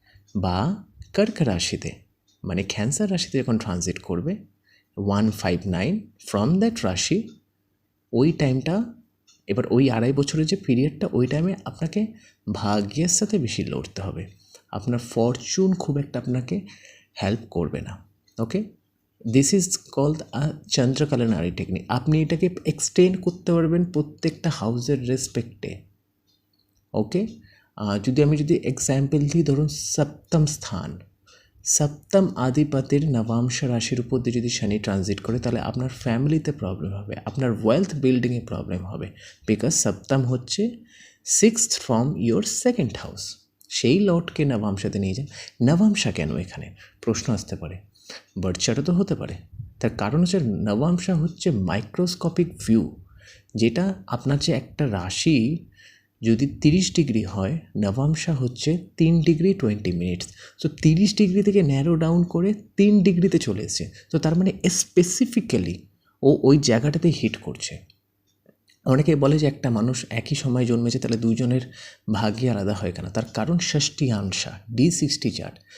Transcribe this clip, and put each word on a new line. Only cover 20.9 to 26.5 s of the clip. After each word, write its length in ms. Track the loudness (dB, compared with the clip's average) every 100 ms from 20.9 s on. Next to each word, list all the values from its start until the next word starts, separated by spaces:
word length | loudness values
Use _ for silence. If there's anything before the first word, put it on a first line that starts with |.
| 2 0 0 2
নারী 240 | 0 -2
টেকনিক। 340 | -4 -6 -6 -2
আপনি 340 | -2 2 2
এটাকে 280 | 2 0 -2 -2 -6
এক্সটেন্ড 560 | -4 -2 4 4 4
করতে 300 | -4 -4 0
পারবেন 340 | 2 2 2 0
প্রত্যেকটা 640 | -2 -4 -4 -6 -2 -4
হাউসের 580 | -2 -2 -2 -2 -2 0
রেসপেক্টে। 760 | -2 -2 -6 -8 -10 -12 -12 -18 _ _ _ _ _ _